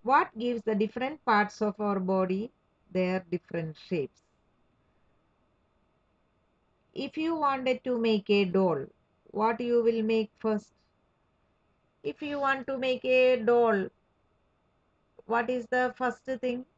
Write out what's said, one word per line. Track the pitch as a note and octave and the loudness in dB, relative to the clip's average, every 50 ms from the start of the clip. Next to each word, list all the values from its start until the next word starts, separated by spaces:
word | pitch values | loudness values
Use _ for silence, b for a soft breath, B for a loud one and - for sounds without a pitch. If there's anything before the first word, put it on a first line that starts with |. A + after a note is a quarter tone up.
What | _ A3 C4 D4 - - _ | _ 4 4 4 4 2 _
gives | A3 A3+ A#3+ B3 A#3 - | -4 -4 -2 -2 -2 -2
the | A3 G#3+ | -2 0
different | G3+ G#3+ G#3 - A#3+ B3 C4+ D#4 - _ | 0 0 -2 -2 -6 -6 -6 -6 -6 _
parts | - A3 G#3 G#3 G3+ - - | 2 2 2 2 0 -2 -4
of | G#3+ G#3 G3+ - | -4 -4 -2 -2
our | G#3+ G#3 G3+ G3 | -2 -2 -2 -2
body | F#3 F#3 F#3+ F#3+ F#3 F3+ F#3 F#3+ G#3+ B3+ _ _ _ _ _ _ _ _ | 0 0 0 0 0 0 -2 -4 -4 -8 _ _ _ _ _ _ _ _
their | - F#3 F#3 F3+ F#3 F#3 F3+ E3+ | -2 -2 0 0 -2 -4 -4 -6
different | E3+ F3+ _ _ - E3+ D#3+ D#3+ D3+ - - - | -8 -8 _ _ -8 -8 -8 -8 -12 -16 -10 -6
shapes? | F#3+ E3+ C#3 B2 _ _ _ _ _ _ _ _ _ _ _ _ _ _ _ _ _ _ _ _ _ _ _ _ _ _ _ _ _ _ _ _ _ _ _ _ _ _ _ _ _ _ _ _ _ _ _ _ _ _ _ _ _ _ _ _ _ | -4 -4 -4 -6 _ _ _ _ _ _ _ _ _ _ _ _ _ _ _ _ _ _ _ _ _ _ _ _ _ _ _ _ _ _ _ _ _ _ _ _ _ _ _ _ _ _ _ _ _ _ _ _ _ _ _ _ _ _ _ _ _
If | - C4 C#4 - D#4 | -10 -10 -8 -6 -6
you | D#4 E4 E4 | -4 -4 -2
wanted | D#4+ D4+ C#4 C4+ C4 B3+ B3+ B3+ B3+ _ | -2 0 -2 -2 0 0 -2 -2 -2 _
to | C4 B3 A#3 | -4 -2 0
make | A3+ A3+ A3 G#3 F#3+ - | 2 2 2 0 2 2
a | G#3 G3+ G3+ | 2 2 2
doll, | F3+ F3 F#3+ F#3+ F#3 D#3+ C#3+ C3+ - _ _ _ _ _ _ _ _ | 2 2 2 2 2 0 -2 -4 -10 _ _ _ _ _ _ _ _
what | - G3+ G#3+ A3+ A#3 A3 | -4 -2 0 0 0 0
you | B3 A#3+ A#3+ A#3+ A3+ | -2 2 2 4 4
will | A3+ A3+ A3+ | 4 2 2
make | A3 A3 A3+ A3 A3 G#3 _ _ | 0 2 2 2 0 -2 _ _
first? | - A3 G#3+ G#3 G#3 _ _ _ _ _ _ _ _ _ _ _ _ _ _ _ _ _ _ _ _ _ _ _ _ _ _ _ - | -2 0 0 0 -4 _ _ _ _ _ _ _ _ _ _ _ _ _ _ _ _ _ _ _ _ _ _ _ _ _ _ _ -10
If | - - _ D4+ | -10 -8 _ -8
you | D4 D4 C#4+ | -8 -6 -2
want | C#4 C4+ C4+ C4+ B3 | -2 -2 -2 -2 -4
to | - C4+ B3+ | -8 -6 -4
make | B3+ C4 B3+ B3 - | -2 -2 -2 -2 0
a | B3+ B3+ B3+ B3+ B3+ B3+ | 2 4 4 6 4 4
doll, | A#3+ A3 G#3+ A#3+ A#3+ A#3+ A3+ A3 G3 F#3 - _ _ _ _ _ _ _ _ _ _ _ _ _ _ _ _ _ _ _ _ _ _ _ _ _ - - - | 2 2 4 4 4 6 4 4 2 0 -4 _ _ _ _ _ _ _ _ _ _ _ _ _ _ _ _ _ _ _ _ _ _ _ _ _ -20 -6 -2
what | A3 A#3 A#3+ A3+ | -2 -2 0 0
is | B3+ B3 A#3 - | -4 -4 -4 -2
the | - B3+ B3+ B3 B3+ | 0 0 0 0 -2
first | - C4 B3 A3+ - _ | -2 -4 -4 -4 -6 _
thing? | - C4 A#3 - B3+ A#3+ B3 B3+ _ _ | -8 -8 -4 -4 -4 -4 -4 -8 _ _